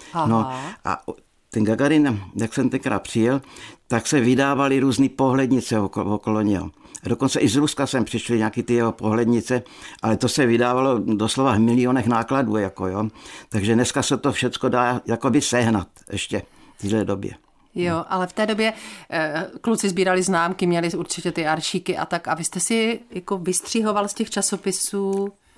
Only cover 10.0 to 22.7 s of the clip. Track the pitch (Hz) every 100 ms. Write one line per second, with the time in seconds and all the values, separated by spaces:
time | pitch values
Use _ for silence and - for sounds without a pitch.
10 | 110 107 123 - 127 117 123 127 135 120
11 | 104 107 110 - 135 107 113 120 123 131
12 | 120 117 117 135 117 107 95 - 92 95
13 | 107 - - - - 107 101 113 123 143
14 | 120 127 143 - 127 - 127 120 123 123
15 | - 117 135 135 - 123 113 104 87 -
16 | - 101 - 101 - - - - 101 110
17 | 95 98 98 98 _ _ _ 185 175 165
18 | - 190 180 - 214 214 220 220 - -
19 | - 165 156 151 185 - - 220 196 180
20 | 185 185 185 175 170 185 175 175 170 170
21 | 170 - 175 170 156 160 - 185 - 175
22 | 165 170 - 170 175 180 -